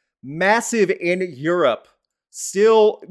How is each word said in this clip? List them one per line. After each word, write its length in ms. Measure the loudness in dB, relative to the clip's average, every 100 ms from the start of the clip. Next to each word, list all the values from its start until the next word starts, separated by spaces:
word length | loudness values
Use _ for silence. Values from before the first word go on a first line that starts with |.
| _ _
massive 680 | -16 -4 0 0 -2 -2 0
in 320 | -2 -4 -4 -6 -6
Europe, 520 | -4 0 0 0 _ _ _ _ _
still 720 | -14 -8 0 4 4 4 0 -12